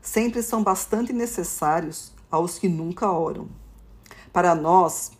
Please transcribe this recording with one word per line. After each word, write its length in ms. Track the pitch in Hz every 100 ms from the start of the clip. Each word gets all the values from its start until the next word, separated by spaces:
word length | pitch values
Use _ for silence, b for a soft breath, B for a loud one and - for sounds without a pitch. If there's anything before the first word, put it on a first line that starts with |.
sempre 400 | - 220 233 240
são 220 | 233 226
bastante 480 | 196 190 - 214 247
necessários 1000 | 247 233 214 175 - 151 165 156 160 - - -
aos 260 | 160 175 -
que 120 | 190
nunca 420 | 160 165 180 208
oram. 380 | 165 160 - - - - - - - B B B
Para 240 | 185 175 165
nós, 560 | 156 185 165 - -